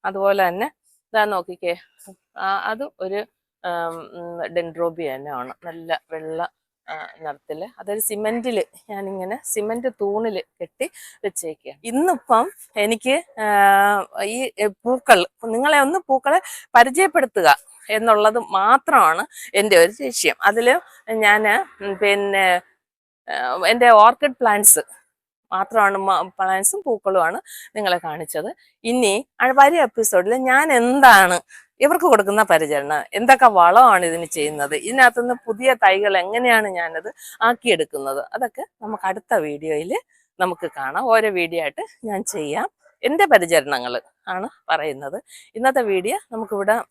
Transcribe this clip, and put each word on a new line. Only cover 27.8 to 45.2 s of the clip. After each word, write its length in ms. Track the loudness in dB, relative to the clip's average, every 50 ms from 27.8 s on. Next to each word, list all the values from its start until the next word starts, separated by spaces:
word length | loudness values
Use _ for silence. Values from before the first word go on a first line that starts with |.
| -2 -2 -2 -4 -4
കാണിച്ചത്. 460 | -10 -10 -10 -12 -8 -8 -8 -8 -8 -12 _ _ _ _ _ -6 -4
ഇനി 240 | -2 0 0 0 0 -2 -6 _ _ _
അ-, 140 | -2 0 4 6
വരും 220 | 6 6 6 2 0 0
എപ്പിസോഡിൽ 460 | _ -4 -4 0 0 0 0 0 -2 -2 0 2
ഞാൻ 160 | 2 2 2 2 2 2
എന്താണ് 580 | 2 2 2 8 8 10 10 10 8 6 2 -2 _ _ -20 -20 _ _ _ _ 2
ഇവർക്ക് 220 | 2 2 2 4 4
കൊടുക്കുന്ന 300 | 4 4 4 0 2 0 2 4
പരിചരണം, 520 | 4 2 2 0 -2 -4 -2 -2 -4 -4 -4 -6 -6 -2
എന്തൊക്കെ 300 | 4 4 6 6 6 6 8 8
വളമാണ് 460 | 6 8 8 8 8 8 6 4 2 0
ഇതിന് 180 | -4 -4 -6 -8 -6
ചെയ്യുന്നത്, 380 | -6 -4 -4 -4 -4 -4 -4 -4 -6 -6
ഇതിനകത്തുനിന്ന് 500 | -4 2 4 4 4 4 0 -4 -4 -6 -6 _
പുതിയ 240 | -10 -8 -2 0 0 0 4 4
തൈകൾ 280 | 2 2 4 0 0 0 0 -2
എങ്ങനെയാണ് 440 | -2 -4 -2 0 2 2 2 0 -2 -6 -6
ഞാനത് 300 | -8 -8 -8 -10 -12 -12 -16 _ -20 -20 -8 _ -2 -2
ആക്കിയെടുക്കുന്നത്, 720 | -2 -2 _ -2 0 0 -2 -6 -6 -8 -6 -6 -6 -6 -8 -10 -8
അതൊക്കെ 300 | -8 -8 -8 _ -12 -16 _ _ _
നമുക്ക് 240 | -12 -12 -12 -8 -6 -6
അടുത്ത 240 | -6 -8 _ _ -2 -2 -2
വീഡിയോയിൽ 460 | -4 -8 -10 -6 -6 -6 -6 -6 -6 -8 -8 _ _ _ _ _ _ _ _
നമുക്ക് 240 | -4 -4 -4 _ -10 -12 -10 -10
കാണാം. 240 | -10 -6 -6 -4 0 2
ഓരോ 180 | 2 2 2 0 -2 -2
വീഡിയോ 220 | -4 -4 -4 -6 -6
ആയിട്ട് 200 | -6 _ -10 -14 -14 _ _ -12 -8
ഞാൻ 100 | -8 -8 -8 -8 -8
ചെയ്യാം. 340 | -8 -8 -6 -6 -6 -6 -8 _ _ _ _ _ _ -6 -4
എൻ്റെ 160 | 0 0 2 4
പരിചരണങ്ങൾ 600 | 4 2 4 2 0 0 0 0 -6 -6 -6 -6 -8 -8 _ _ _ _ _ -10 -10
ആണ് 140 | -10 -10 -12 _ _ _ -4
പറയുന്നത്. 480 | -4 -4 -4 -8 -8 -10 -12 -14 -14 -14